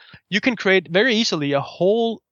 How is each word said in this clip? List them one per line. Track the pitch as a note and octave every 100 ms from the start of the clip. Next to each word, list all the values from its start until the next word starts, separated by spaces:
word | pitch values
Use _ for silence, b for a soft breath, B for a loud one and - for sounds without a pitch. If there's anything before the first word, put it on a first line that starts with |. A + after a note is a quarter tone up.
| B B _
you | G3+
can | C4 A3+
create | G3 F#3+ D3+
very | F3 C4 A3
easily | A#3 E3+ C#3+
a | C#3
whole, | C3 - F3+ A3+ A3+ G#3+ _